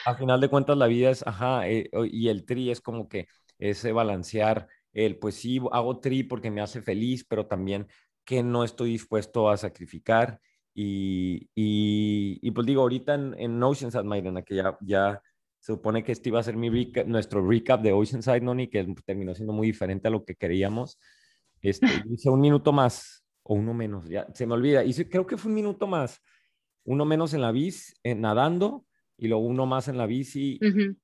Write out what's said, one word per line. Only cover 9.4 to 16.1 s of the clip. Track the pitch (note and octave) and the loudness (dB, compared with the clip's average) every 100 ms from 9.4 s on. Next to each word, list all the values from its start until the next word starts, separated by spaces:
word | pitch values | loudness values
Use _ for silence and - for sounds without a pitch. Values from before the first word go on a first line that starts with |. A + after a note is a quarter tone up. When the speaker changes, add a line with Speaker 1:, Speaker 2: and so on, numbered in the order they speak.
| G#2+ | 4
Speaker 1:
a | G#2 | 4
sacrificar. | G2+ - F2 D#2+ - A2+ A#2 G#2+ _ _ _ - | 0 -10 -16 -10 2 2 2 -2 _ _ _ -8
Y, | G2+ G2 G2 F#2 F#2 F2 - - | -4 -2 -2 -2 -2 -4 -8 -2
y, | G#2+ G#2 G#2 G#2 G#2+ G#2 G2+ F#2+ | 0 2 2 2 2 0 -2 -4
y | - | -4
pues | A#2 A#2 | -2 0
digo, | C#3 | 4
ahorita | B2 B2+ B2+ C#3+ | 2 2 -2 -2
en, | C#3 - | -2 -6
en | A#2 A#2 | -6 0
Oceanside, | B2+ C#3+ B2 A#2 | 0 0 -4 -6
Mairena, | G#2 G2+ F#2 F#2 | -4 -4 -4 -6
que | - F#2+ | -6 -2
ya, | F#2+ F#2 | -2 -2
ya | G2 G2 G2 G2 _ _ _ _ | 0 2 2 0 _ _ _ _
se | - G#2+ | -8 -6
supone | G#2+ A2+ | -2 -2
que | G#2+ | -2